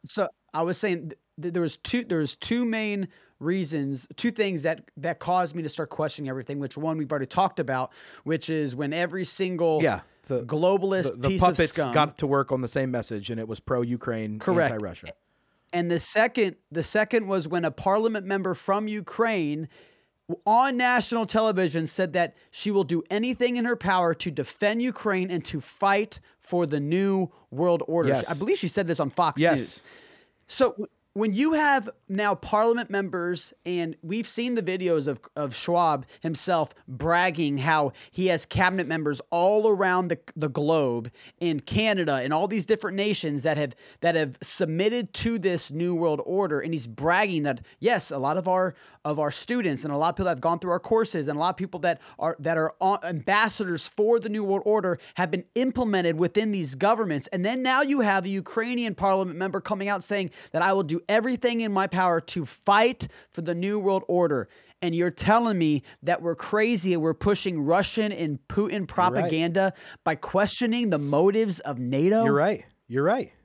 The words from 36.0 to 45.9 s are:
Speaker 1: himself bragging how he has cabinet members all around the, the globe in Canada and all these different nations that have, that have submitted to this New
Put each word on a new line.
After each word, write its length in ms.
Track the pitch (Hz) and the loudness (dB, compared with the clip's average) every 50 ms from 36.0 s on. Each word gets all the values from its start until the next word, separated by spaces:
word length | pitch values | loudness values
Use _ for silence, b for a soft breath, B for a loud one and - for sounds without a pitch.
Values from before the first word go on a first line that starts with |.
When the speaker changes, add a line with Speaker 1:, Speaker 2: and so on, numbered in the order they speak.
| 127 B B B | -4 B B B
Speaker 1:
himself 540 | - 165 160 - - 185 180 165 151 - - b b - | -6 -4 -4 -4 -2 0 2 0 0 -2 -6 b b -16
bragging 680 | 127 117 147 165 170 175 185 185 160 156 165 147 143 139 | -10 -4 0 2 4 4 4 2 2 0 0 0 0 0
how 340 | 127 160 156 156 147 135 B B B B | 2 2 4 4 2 0 B B B B
he 180 | B - 185 180 | B -2 0 2
has 180 | 175 156 - | 2 0 -2
cabinet 400 | _ - - 185 185 185 190 170 | _ 2 2 4 4 4 0 -2
members 340 | 139 160 160 156 147 147 131 - _ | -2 -2 -2 -2 -2 -2 -4 -6 _
all 380 | - 170 175 190 208 214 214 226 | 0 2 4 4 4 4 4 4
around 400 | 208 185 196 185 180 185 185 175 | 4 4 2 2 2 2 2 0
the, 100 | 165 - _ - - | -2 -4 _ -16 -8
the 120 | 156 147 147 | -4 -4 -2
globe 640 | 127 - 147 151 165 160 143 127 120 120 113 120 B B B B B _ | -2 0 2 2 4 4 2 2 0 -4 -6 -8 B B B B B _
in 220 | 175 170 160 143 | -2 -2 -2 -2
Canada 540 | - - - 202 220 220 208 190 170 151 139 | -4 -2 0 2 2 2 2 2 0 0 0
and 180 | 131 123 135 | 0 0 0
all 160 | 151 156 190 202 | 0 0 0 0
these 160 | 208 214 170 | 0 -2 0
different 320 | - 220 214 - 202 190 | 0 0 0 0 -6 -2
nations 460 | 196 202 214 202 - - 156 143 143 | -2 0 0 0 0 -2 -2 -4 0
that 160 | 120 160 151 147 | 0 0 0 0
have, 160 | 147 135 123 B B B B B | -2 -4 -6 B B B B B
that 140 | - 170 170 | 0 0 2
have 240 | 165 156 139 123 - | 2 0 -2 -4 -10
submitted 680 | - - - - 185 156 160 170 196 214 233 247 220 - - | -12 -10 -2 -2 -2 -2 0 0 0 2 0 0 -4 -4 -8
to 240 | - - 226 233 220 | -4 -2 -2 -2 0
this 320 | 170 190 180 165 - - | 0 0 0 0 -4 -6
New 240 | 139 156 170 180 | -4 -2 -2 0